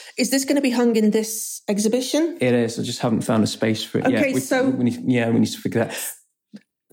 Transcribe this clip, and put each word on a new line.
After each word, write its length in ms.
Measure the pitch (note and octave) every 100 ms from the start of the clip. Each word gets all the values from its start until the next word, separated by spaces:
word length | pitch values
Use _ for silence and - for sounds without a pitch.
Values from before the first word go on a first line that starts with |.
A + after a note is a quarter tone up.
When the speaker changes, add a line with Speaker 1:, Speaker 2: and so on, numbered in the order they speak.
| - -
Speaker 1:
is 140 | B3+
this 140 | C4+
gonna 160 | C4+ C#4+
be 100 | C4+
hung 240 | A#3 A#3+ A3
in 140 | G#3+
this 520 | A3 G#3+ - - - -
exhibition? 720 | G3+ G#3+ B3 B3+ D4 E4 -
Speaker 2:
It 140 | B2+
is. 240 | B2 A2+ -
I 40 |
just 180 | A#2+ A#2+
haven't 220 | B2+ G#2+
found 200 | - A2+
a 60 | G2+
space 340 | - A2 A2
for 160 | - -
it 100 | -
yet. 120 | -
Speaker 1:
Okay, 120 | C#4
Speaker 2:
We, 60 | C3
Speaker 1:
so 300 | - C4 C4
Speaker 2:
we 140 | C3
need, 160 | B2 A2+
yeah, 240 | - B2 A#2
we 100 | A2+
need 60 | G#2+
to 80 | -
figure 260 | G2 A2+
that. 120 | A2+ - - - _ _ _ - _ _ _